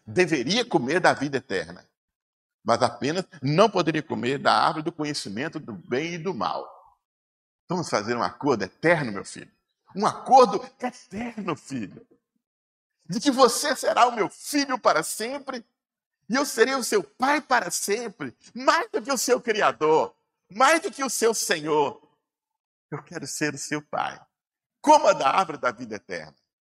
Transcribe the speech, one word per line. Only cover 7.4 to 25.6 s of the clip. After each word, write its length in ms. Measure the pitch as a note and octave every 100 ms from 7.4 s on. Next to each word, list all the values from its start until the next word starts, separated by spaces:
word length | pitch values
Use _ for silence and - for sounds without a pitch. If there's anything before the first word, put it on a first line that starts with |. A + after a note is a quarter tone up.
| _ _ -
Vamos 200 | F3 D3+
fazer 280 | A#2 G#2 A#2+
um 60 |
acordo 400 | F2+ - C#3+ A#2
eterno, 480 | F#2 _ D#3+ E3+ C3
meu 140 | G2
filho. 260 | F#2 - - _ _ _ _
Um 120 | F#3 G3+
acordo 560 | - - C4 A#3+ F#3+ - -
eterno, 760 | B3 - - G3 A#3+ A3 F#3+ D3
filho. 500 | - C3+ G2 - - _ _ _ _ _ _ _ _ _ -
De 120 | F#3+
que 100 | C#4+
você 440 | B3+ B3 - D4
será 320 | C#4 - - B3
o 60 |
meu 160 | A#3 E3+
filho 500 | - - C#4+ C#4 B3+
para 240 | G#3+ D#3
sempre, 640 | E3 - A3 C#4 C4+ B3+ - _ _ _ _ _ -
e 60 |
eu 100 | B3+
serei 300 | C#4+ - A#3
o 100 | C4+
seu 180 | A#3 G3+
pai 380 | - - C4 D4
para 300 | - A#3+ F3+
sempre, 680 | - - G#3+ A#3 - C3+ - -
mais 360 | A3+ C4 D#4 A4+
do 100 | -
que 120 | A3+
o 60 | C4
seu 220 | - B3
Criador, 760 | - G#3+ D#3 B2 D#3 D#3 A#2 _ _ _ _
mais 300 | F#3+ C4+ E4
do 100 | D4+
que 120 | A#3
o 80 | C4+
seu 240 | - A3+
Senhor. 680 | A3 - E3+ D3+ D#3 C3+ - _ _ _ _ _ _ _ _ -
Eu 120 | D3
quero 240 | - E3+ C#3+
ser 280 | - D3+
o 40 | C#3
seu 220 | - D3
pai. 380 | D3 - C#2+ - - _ _ _ _ _
Coma 340 | - D4+ C#4+
da 140 | E3 C#3
árvore 300 | F#3 F#3+
da 120 | D3